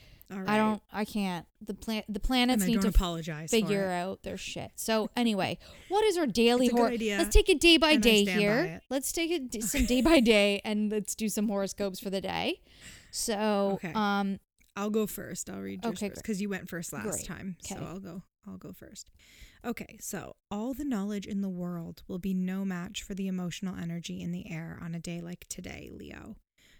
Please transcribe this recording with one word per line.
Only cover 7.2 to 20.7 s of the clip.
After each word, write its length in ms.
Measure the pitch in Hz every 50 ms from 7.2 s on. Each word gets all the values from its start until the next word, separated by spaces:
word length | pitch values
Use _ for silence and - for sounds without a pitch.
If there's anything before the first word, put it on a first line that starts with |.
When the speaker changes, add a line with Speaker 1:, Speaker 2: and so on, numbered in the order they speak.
| 339 311 -
Speaker 2:
take 120 | 415 - -
it 120 | 370 262
day 160 | - 339 330
by 140 | 320 330 311 311
Speaker 1:
and 60 | 269 208
I 40 | 240
Speaker 2:
day 160 | 220 208 202
Speaker 1:
stand 120 | 202 185 208
by 20 | 208
Speaker 2:
here. 180 | 208 214 254 349
Speaker 1:
it. 180 | 247 160 - - -
Speaker 2:
Let's 220 | 254 277 269 - -
take 180 | 339 330 320
it 180 | 359 320 262 240
d-, 80 | - 208
Speaker 1:
Okay. 80 | 240
Speaker 2:
some 180 | 202 - 277 254
day 140 | 208 247 254
by 180 | 226 320 330 285
day, 420 | 233 233 220 208 202 202 202 196 -
and 260 | 214 214 214 214 208
let's 240 | 214 214 196 - -
do 140 | - 220 214
some 180 | - 220 208 226
horoscopes 520 | 202 196 196 190 - - 202 196 185 -
for 100 | - 202
the 100 | 185 196
day. 420 | 180 185 170 160 180 247 370 - _ _ - - - - - - - - -
So, 600 | - - 233 214 196 214 214 208 202 202 196 196
Speaker 1:
Okay. 180 | - - 170 -
Speaker 2:
um, 460 | 220 214 202 202 202 202 196 196 190 - _ _ _ _ _ -
Speaker 1:
I'll 160 | 202 202 214
go 160 | 208 220 208
first. 420 | 185 - 208 - - 180 - - -
I'll 120 | 196 196
read 240 | 196 196 196 185 185
yours 80 | 233 202 -
Speaker 2:
Okay, 100 | 214 196
Speaker 1:
first, 160 | - - -
Speaker 2:
great. 100 | - 214
Speaker 1:
'cause 60 | 185
you 80 | 208 202
went 200 | 196 180 - -
first 240 | - 170 170 - -
last 120 | 139 208
Speaker 2:
Great. 200 | 262 - 202 -
Speaker 1:
time. 300 | - 180 - - 196 170 -
So 160 | - - 196
Speaker 2:
Okay. 80 | - -
Speaker 1:
I'll 160 | - 165 196
go, 220 | 196 180 170 190 - _ _ _ _
I'll 120 | 202 190 185
go 140 | - - 185
first. 380 | - - - - - - _ - _ _ _ _ - - - - _ -
Okay. 320 | 240 233 - - - - -
So 360 | - - - 170 - - - _ _ -
all 240 | 208 208 220 254